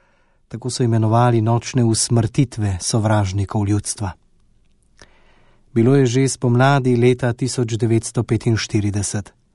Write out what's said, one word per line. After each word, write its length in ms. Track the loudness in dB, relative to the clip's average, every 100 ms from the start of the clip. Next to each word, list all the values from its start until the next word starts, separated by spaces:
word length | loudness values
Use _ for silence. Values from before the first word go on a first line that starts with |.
| _ _ _ _ _
Tako 220 | -12 -8
so 120 | -2
imenovali 580 | 0 0 2 4 4 2
nočne 440 | 0 -2 -2 0
usmrtitve 960 | 0 0 0 0 0 0 -2 -2 -4 -4
sovražnikov 880 | -4 -2 0 0 0 -2 -4 -2 -2
ljudstva. 440 | -2 -4 -8 -8 -10 _ _ _ _ _ _ _ _ -20 _ _ _ _ _ _
Bilo 220 | 0 4
je 120 | 4 4
že 220 | 2 0
spomladi 680 | -2 0 2 4 4 2 2
leta 360 | 2 2 -2
tisoč 440 | -2 -4 -4 -4 -2
devetsto 460 | 0 0 0 -4
petinštirideset. 1120 | -2 -2 0 -2 -2 -2 -2 -2 -4 -6 -10 _ _